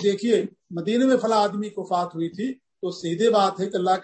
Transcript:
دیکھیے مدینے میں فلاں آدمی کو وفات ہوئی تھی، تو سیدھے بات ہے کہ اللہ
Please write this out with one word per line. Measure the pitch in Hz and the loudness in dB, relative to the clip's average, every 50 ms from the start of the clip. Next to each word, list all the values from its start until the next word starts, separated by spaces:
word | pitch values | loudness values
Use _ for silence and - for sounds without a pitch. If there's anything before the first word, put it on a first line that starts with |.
| 175 | 0
دیکھیے | 202 190 - 214 233 220 185 202 - - _ _ - | 0 0 0 0 2 2 2 0 -2 -8 _ _ -10
مدینے | 175 170 165 208 226 240 262 | -8 -6 -2 0 2 2 4
میں | 262 254 - | 4 2 2
فلاں | 220 220 226 214 | 2 2 2 2
آدمی | 208 202 190 208 214 208 | 2 2 0 -4 -6 -6
کو | - 196 | -6 -8
وفات | 175 - 185 175 180 175 - | -6 -2 -2 -2 -2 -2 -4
ہوئی | 160 165 165 | -6 -6 -6
تھی، | 170 190 226 269 254 | -6 -6 -6 -6 -6
تو | - _ _ _ - 190 180 | -8 _ _ _ -8 -8 -8
سیدھے | 175 - - 165 170 165 226 240 | -8 -6 -6 -4 -2 2 2 4
بات | 226 202 196 190 190 175 | 4 4 4 2 0 -2
ہے | 190 196 | -6 -4
کہ | 196 185 | -2 0
اللہ | 180 185 185 185 | 2 2 0 0